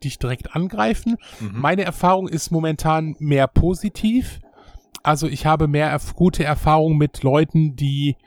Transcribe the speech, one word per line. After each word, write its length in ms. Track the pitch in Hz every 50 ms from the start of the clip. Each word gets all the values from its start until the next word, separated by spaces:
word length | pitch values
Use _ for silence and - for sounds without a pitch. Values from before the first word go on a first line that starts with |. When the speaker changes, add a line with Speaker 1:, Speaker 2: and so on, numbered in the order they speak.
| 143
Speaker 1:
dich 160 | 135 - -
direkt 360 | - 123 127 - - - -
angreifen. 600 | 156 180 190 - 208 214 226 233 - - 233 233 - - - - -
Speaker 2:
Mhm. 200 | 113 101 98 117
Speaker 1:
Meine 240 | 139 151 185 196 185
Erfahrung 440 | 180 - - 185 180 190 190 190
ist 240 | 170 - 156 - -
momentan 640 | 165 160 160 160 156 - - 156 160 160 160 156 -
mehr 300 | - 151 147 143 135 135
positiv. 920 | - - - 160 175 185 - - 208 - - - 214 233 254 240 - - - - - _ - - - - - _ _ - -
Also 260 | - 147 156 139 156
ich 180 | 151 143 - -
habe 220 | 156 160 151 156
mehr 220 | 147 143 147 151 160
erf-, 260 | 151 147 - - -
gute 280 | - 175 185 - 202 151
Erfahrungen 540 | 147 147 - - 156 156 160 156 160 156
mit 260 | 147 147 139 - - 135
Leuten, 520 | 135 135 151 160 - - 160 156 151 127
die, 420 | 131 147 139 139 139 143 143 - - _